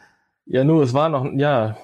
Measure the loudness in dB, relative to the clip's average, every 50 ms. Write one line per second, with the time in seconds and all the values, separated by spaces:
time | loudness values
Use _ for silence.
0 | _ _ _ _ _ _ _ _ _ -4 -2 0 2 2 2 2 2 2 0 0
1 | 0 0 -2 -2 -4 -4 -2 -2 0 0 0 0 -2 -2 -6 -10